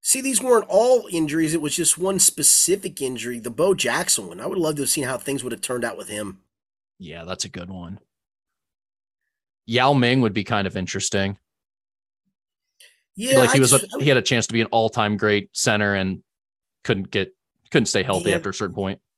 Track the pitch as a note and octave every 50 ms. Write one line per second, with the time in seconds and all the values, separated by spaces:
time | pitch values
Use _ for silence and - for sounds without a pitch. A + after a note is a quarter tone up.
0 | - - - C4 B3+ C4+ C4 - C4 B3+ A#3+ A3 - - - G3 A3+ B3 B3+ A#3+
1 | A3 - F3+ E3 D#3+ D3 C#3+ D#3+ D#3+ D#3 D#3+ E3+ D3+ D3 - - E3+ - - -
2 | F3 F#3+ G3 F#3 - - - - C#3+ - - - - - F#3 G3 - F#3+ D3+ -
3 | C#3 B2+ B2+ A#2 A2 A#2+ B2 A#2 G#2+ A#2 A#2 G#2 E3 G3 F#3+ F#2+ - A#2+ A#2+ D3+
4 | F3+ - - - G2+ F2+ E2 F2+ A#2 - - F#3+ E3 D#3 D3+ D3 C#3 B2+ - D#3+
5 | C#3 B2+ C3 B2 - - C#3 C#3 B2+ B2+ A#2 G2+ - - B2+ B2 A#2 A#2 G2 F2+
6 | G#2 - G#2 G#2 G#2 G2 F#2+ F#2+ _ _ _ _ _ _ _ _ _ _ _ _
7 | F#2+ D#2+ D#2 E2+ E2 F2 F#2 - - F2+ - G2 F2 F2+ F#2+ F2+ F2 E2+ G2 -
8 | _ _ _ _ _ _ _ _ _ _ _ _ _ _ _ _ _ _ _ _
9 | _ _ _ _ _ _ _ _ _ _ _ _ _ - A#2 A#2+ B2+ C3+ C#3+ C3+
10 | B2 A#2+ B2+ C3+ B2 A2 F#2 A2 G2 - A#2+ G#2 G2 F#2+ - G2 F#2 E2+ - F#2+
11 | - - - G2+ G2 G2 G2 _ _ _ _ _ _ _ _ _ _ _ _ _
12 | _ _ _ _ _ _ _ _ _ _ _ _ _ _ _ _ - - _ _
13 | _ _ _ - G#3+ B3+ C4+ C4 B2+ A#2+ - C3+ C3 A#2+ C#3 C3+ - - - -
14 | C3+ D3 C3+ B2+ B2+ - C3 A#2 G#2+ - - A#2 A2+ - - A2+ A2+ A2 - A#2
15 | A2 G#2 G#2+ G2 G#2+ G#2+ G#2 G2+ G2 - _ - - B2+ A2 G#2 G#2 G2+ G2+ G2
16 | F#2+ F#2+ F#2+ - _ _ _ _ _ _ _ _ _ _ _ _ _ - A#2 G2
17 | F#2+ - - G#2 F#2+ - _ _ _ _ _ _ _ _ - D3 A#2 - - G#2
18 | F2+ - G2 F2+ E2+ G2+ F#2+ F2 D#2+ G2 F#2+ - G#2+ F#2 - - F#2+ F#2+ G2 -
19 | _ _ _